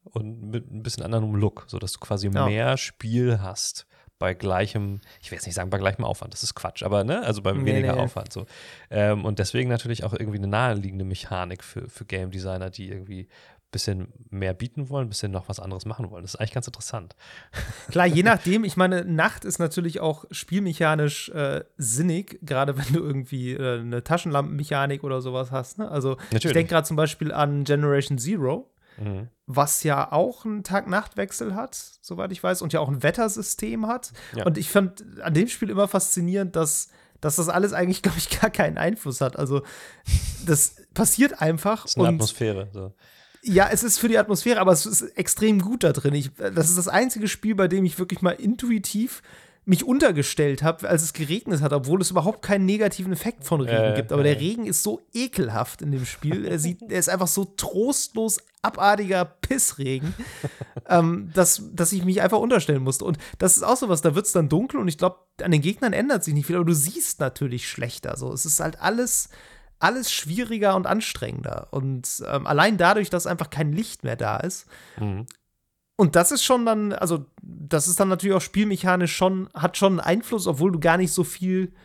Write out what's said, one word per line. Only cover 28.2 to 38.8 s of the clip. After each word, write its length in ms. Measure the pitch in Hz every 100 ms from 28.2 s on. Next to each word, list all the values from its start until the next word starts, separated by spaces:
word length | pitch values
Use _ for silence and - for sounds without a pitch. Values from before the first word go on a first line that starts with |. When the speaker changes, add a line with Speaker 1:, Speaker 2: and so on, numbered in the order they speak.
| 127 208 131 190 269 _ _ -
Speaker 1:
Mhm. 300 | 104 98 117 _ -
Speaker 2:
was 380 | 135 147 -
ja 260 | 156 139 -
auch 360 | 151 233 - 220
einen 180 | 208
Tag-Nacht-Wechsel 880 | 196 196 196 190 - 202 196 - 226
hat, 220 | 196 262 -
soweit 560 | - _ - 175 185
ich 100 | 185
weiß, 200 | 180 185
und 100 | 165
ja 80 | 160
auch 80 | 139
ein 160 | 139
Wettersystem 840 | 143 175 220 214 202 - 220 226 220
hat. 260 | 247 - - -
Speaker 1:
Ja. 120 | 117 175
Speaker 2:
Und 120 | 156
ich 120 | 151
fand 340 | 202 190 - - -
an 120 | -
dem 160 | 151 233
Spiel 200 | - 208
immer 200 | 196 202
faszinierend, 680 | 190 - - 175 196 190 165
dass, 320 | 160 - - _ _ _
dass 160 | 151 147
das 140 | 165
alles 240 | 175 202
eigentlich, 280 | 175 180 185
glaub 120 | 190 160
ich, 240 | - -
gar 100 | 220
keinen 280 | - 160
Einfluss 420 | 160